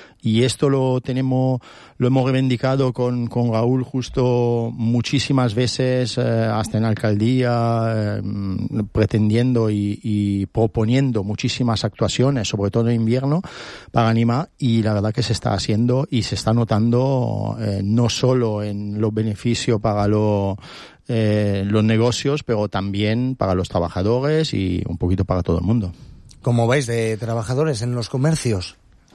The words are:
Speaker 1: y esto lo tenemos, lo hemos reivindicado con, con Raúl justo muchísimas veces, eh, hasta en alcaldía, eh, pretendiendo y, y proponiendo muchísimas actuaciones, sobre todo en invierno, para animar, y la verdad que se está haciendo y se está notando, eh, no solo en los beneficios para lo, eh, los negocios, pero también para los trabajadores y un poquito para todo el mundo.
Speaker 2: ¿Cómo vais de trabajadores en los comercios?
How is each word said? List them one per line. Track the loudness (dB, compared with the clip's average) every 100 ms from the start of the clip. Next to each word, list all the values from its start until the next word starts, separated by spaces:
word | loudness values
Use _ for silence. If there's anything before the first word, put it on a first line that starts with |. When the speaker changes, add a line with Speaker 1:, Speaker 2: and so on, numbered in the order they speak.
| -20 _
Speaker 1:
y | 0 2
esto | 2 2 2
lo | 2 2 0
tenemos, | -2 -2 0 2 2 0 -6 -20 -12 0
lo | 2
hemos | 4
reivindicado | 2 2 2 2 2 2 0
con, | 0 -2 -2 -2
con | 0 0
Raúl | 2 2 0
justo | -2 -6 -4 0 2 2 2 0 -2
muchísimas | -2 0 0 0 -2 2 2 2
veces, | 0 0 0 0 0 -2 -2
eh, |
hasta | 0 0 0 -2 -2 0
en | 0
alcaldía, | 0 0 2 2 2 2 2 0 0 0
eh, | 0 -2 -4 -6 -6 -4 -4 -4 -4 -2
pretendiendo | 0 2 2 2 2 2 2 2
y, | 0 -2 -4
y | -2 0 0 -2 -2
proponiendo | 0 0 0 2 2 2 0 -4
muchísimas | -4 -4 -2 0 0
actuaciones, | -2 -2 -2 2 2 0 -2
sobre | -2 0
todo | 0 0
en | 2
invierno, | 0 0 0 -2 -4 -14 -16 -18 -4
para | 0 2
animar, | 4 2 0 -4 -4
y | 0 2
la | 2
verdad | 0 0
que | -2
se | -2
está | -2 -2
haciendo | -2 0 0 2 2 0
y | -2
se | -2 -2
está | 0
notando, | 2 2 2 2 2 2 0 0 -2 -4 -4
eh, | -4 -2
no | 0 2 2
solo | 2 2 2 0 -2
en | -4 -6 -6 -2
los | -2
beneficios | 0 -2 -2 -2 -2 0 0
para | 0 0 2
lo, | 2 2 2 0 -4 -10 -20 -20 -14 -4
eh, | 0 2 2 0 0 0
los | 2
negocios, | 4 4 2 0 -2 -2
pero | -2 -2 -2
también | -2 -4 -2 0 0 -2 -2
para | 0
los | 0 0
trabajadores | -2 -2 -2 0 0 0 0 0 -2
y | -2 -2 -4
un | -2
poquito | 0 0
para | 0 0
todo | 0 0
el |
mundo. | 2 0 -2 -8 -18 -20 -20 -6
Speaker 2:
¿Cómo | -2 0 2
vais | 0 0
de | -2 -2 -4
trabajadores | -4 -4 -2 0 0 -2
en | -4
los | -4 -4
comercios? | 0 0 0 0 -2 -4 -16 _ -20 _